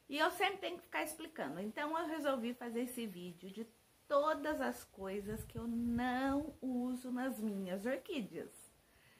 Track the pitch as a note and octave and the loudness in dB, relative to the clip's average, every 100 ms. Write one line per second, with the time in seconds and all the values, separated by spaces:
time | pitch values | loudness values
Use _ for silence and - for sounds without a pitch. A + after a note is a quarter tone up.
0 | - C#4+ E4+ F#4 G4 G4 E4+ F4 - D#4 | -2 4 4 6 2 2 -4 -6 -4 -2
1 | D#4 - D#4+ - D3+ D#3+ G#3+ D4 D4+ D#4+ | -2 -4 -8 -4 -4 -2 -4 -2 0 0
2 | D#4+ D#4+ C#4+ C4 A#3 B3 A#3+ A3+ B3 B3 | 0 2 2 2 0 -2 -2 0 0 -2
3 | A3+ F3 F3+ E3+ F#3+ G3 A3 - - - | -4 -6 -8 -10 -10 -8 -10 -12 -20 -16
4 | - C#4+ D4+ D4+ D4+ C#4+ B3 B3 - - | 2 4 6 2 2 2 0 -2 -8 -6
5 | F#3+ G3+ G3 A3 - A3+ A#3 A#3 A#3+ A#3 | -4 -2 -2 -4 -4 -6 -2 0 2 2
6 | B3 B3+ C4+ C#4+ D#4 - C4 B3 B3 B3 | 2 2 4 2 0 -2 0 2 0 0
7 | B3+ B3 C4 G#3+ G#3+ G3 F#3 G3 A3+ D#4+ | -2 0 0 0 0 0 0 0 0 0
8 | - D#4 F#3+ E3 - - - - - - | -2 -2 -2 -6 -8 -12 -20 -20 -20 -20
9 | - | -20